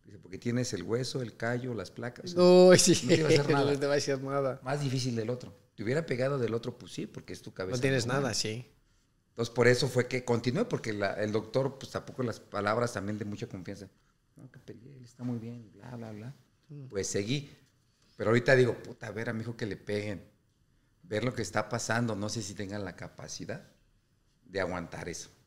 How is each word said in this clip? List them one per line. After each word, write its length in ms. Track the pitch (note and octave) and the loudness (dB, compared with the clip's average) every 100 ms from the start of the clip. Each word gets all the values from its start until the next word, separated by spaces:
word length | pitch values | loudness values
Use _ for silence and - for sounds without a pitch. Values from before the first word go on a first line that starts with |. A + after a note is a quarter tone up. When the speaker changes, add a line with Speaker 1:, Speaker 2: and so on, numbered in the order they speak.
| - | -20
Speaker 1:
Dice, 120 | G2+ | -20
"Porque 200 | F2 F#2 | -16 -8
tienes 340 | A#2+ A#2+ A#2+ | -4 -2 -2
el 100 | G2 | -4
hueso, 380 | F2 A#2 B2+ C#3 | -2 -2 -2 -6
el 160 | A#2 - | -8 -6
callo, 380 | A#2 B2 B2+ | -4 -4 -4
las 160 | A2+ F#2 | -8 -8
placas". 340 | - A#2+ - | -10 -12 -10
O 40 | - | -6
sea, 80 | F3 | 4
Speaker 2:
No, 340 | F3+ F3+ F3+ | 10 12 12
<laughs> 60 | F3 | 12
sí, 200 | - F3 | 10 4
Speaker 1:
no 40 | - | 6
te 100 | E3 | 4
iba 80 | D3+ | 6
a 40 | |
hacer 180 | D3+ C#3+ | 4 4
nada. 200 | D3 C#3+ | 2 4
Speaker 2:
no 60 | C#3 | 2
te 80 | C#3 | 2
va 80 | |
a 20 | C#3+ | 0
hacer 240 | C#3 C3+ | 0 -4
nada. 380 | C3+ C#3 C3+ B2+ | -2 -2 -2 -4
Speaker 1:
Más 160 | B2+ D3 | -6 -4
difícil 340 | C#3+ B2+ B2+ | -2 -2 -2
del 140 | A#2 A2 | -2 -4
otro. 260 | B2 - - _ - | -6 -8 -20 _ -8
Te 60 | |
hubiera 240 | G#2 C#3 E3 | -2 -2 -2
pegado 320 | D3 C3 C#3+ | -2 0 0
del 160 | A2+ | -2
otro, 240 | A2+ B2 A2+ | -2 -6 -12
pues 140 | F2+ | -14
sí, 140 | - G#3+ | -10 -10
porque 280 | - - | -12 -14
es 80 | F2 | -14
tu 100 | - | -14
cabeza 240 | - F#2 B2 | -8 -6 0
Speaker 2:
No 40 | |
tienes 240 | C3+ C3+ A#2 | 2 2 0
Speaker 1:
normal. 160 | C3+ | 0
Speaker 2:
nada, 120 | C3+ | 0
sí. 320 | G#2+ G#2+ A2+ - _ _ _ _ _ _ | -2 -4 -6 -12 _ _ _ _ _ _
Speaker 1:
Entonces, 240 | - A#2 | -6 -4
por 140 | - A#2+ | 4 6
eso 200 | B2 C3+ | 6 2
fue 200 | B2 A#2+ | 0 0
que 160 | B2+ | -4
continué, 400 | - A#2 B2 C3 | 0 0 2 0
porque 280 | A#3 C#3 A#2 | -2 -2 -4
la, 180 | G#2 G2 G2 | -2 -2 0
el 100 | G#2+ | -2
doctor, 460 | G#2+ G#2+ C3 C3+ C3 | -2 0 -2 -2 -4
pues, 140 | - | -10
tampoco 300 | - - - | -10 -10 -6
las 180 | A#2+ G#2+ | -6 -6
palabras 540 | - G2 G2+ A2+ A#2+ | -8 -2 0 2 0
también 240 | G2+ G2 G#2 | -2 -6 -6
de 60 | G#2 | -6
mucha 200 | G#2 A2+ | -8 -10
confianza. 420 | G2 F2 G2 G2 _ _ _ _ - | -10 -12 -14 -16 _ _ _ _ -20
"No, 140 | B2+ | -20
que 80 | C3 | -20
peleé, 380 | A#2+ G2+ A#2+ C3+ | -20 -20 -20 -20
él 80 | |
está 180 | B2 - | -20 -10
muy 140 | B2 A#2+ | -6 -6
bien, 320 | A2+ A#2+ G#2+ | -8 -14 -18
bla, 200 | G2+ A2 A#2+ | -20 -16 -14
bla, 140 | A2+ | -12
bla". 220 | G#2 A2+ C3+ _ _ _ | -12 -14 -16 _ _ _
Speaker 2:
Mm. 160 | D3 C3 | -18 -8
Speaker 1:
Pues 200 | G2+ F#2+ | -4 -2
seguí. 440 | G2 G2+ C#3+ C#3+ - _ _ _ _ _ - | -2 0 -2 -4 -20 _ _ _ _ _ -2
Pero 140 | G#2 | 4
ahorita 240 | A#2 A#2 C3+ | 4 6 6
digo, 180 | B2 - | 6 2
"Puta, 260 | - A#2 A#2 | -8 -14 -10
a 20 | |
ver 180 | G#2 A2+ | -8 -6
a 40 | |
mi 100 | A2+ | -6
hijo 140 | A2+ A#2 | -8 -8
que 100 | A2 | -8
le 100 | F#2 | -8
peguen. 540 | - G#2 G#2 F2+ - _ _ _ _ _ _ _ | -4 -4 -4 -8 -12 _ _ _ _ _ _ _
Ver 200 | - G#2+ | -6 -2
lo 100 | A#2+ | -2
que 80 | - | -2
está 260 | G#2+ G#2+ G#2+ | -4 -2 -2
pasando, 460 | A#2 - A2+ A#2+ | -4 -2 0 0
no 140 | G2+ G#2+ | -2 -4
sé 140 | A#2 | -6
si 120 | G2 | -8
tengan 300 | F#2+ G2 G#2 | -8 -8 -8
la 100 | F#2+ | -10
capacidad 720 | F2 E2+ - D#2 - F2 G#2+ - _ _ _ _ _ _ _ - | -12 -16 -14 -14 -12 -10 -12 -14 _ _ _ _ _ _ _ -8
de 140 | F#2+ | -4
aguantar 480 | F#2 F2+ E2+ E2 E2+ | -2 -4 -8 -10 -10
eso". 200 | E2+ - _ | -10 -14 _